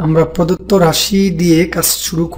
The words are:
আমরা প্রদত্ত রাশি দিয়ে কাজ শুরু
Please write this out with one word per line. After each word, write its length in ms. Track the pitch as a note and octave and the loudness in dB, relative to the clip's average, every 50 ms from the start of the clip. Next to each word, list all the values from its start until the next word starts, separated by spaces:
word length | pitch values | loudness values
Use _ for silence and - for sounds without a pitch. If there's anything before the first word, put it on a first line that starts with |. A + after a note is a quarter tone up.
| D#3+ | -2
আমরা 200 | D#3 D#3+ D#3+ D#3 - - | 2 2 2 2 0 0
প্রদত্ত 360 | F3+ E3+ D#3+ F#3 - - - G3+ F#3 E3+ | -2 -2 -2 -2 -4 -2 0 2 2 4
রাশি 360 | D#3+ D#3+ - - - G3 G3 G3 F#3+ E3 D#3+ | 2 2 0 -2 0 0 0 0 0 0 0
দিয়ে 200 | F3 E3+ D#3+ E3 F#3 - - | 2 2 4 2 2 0 -2
কাজ 140 | E3+ E3 - - - - | -4 -2 -2 -4 -4 -6
শুরু 180 | - F3 D#3+ E3+ E3 - | -4 -4 -4 -4 -4 -4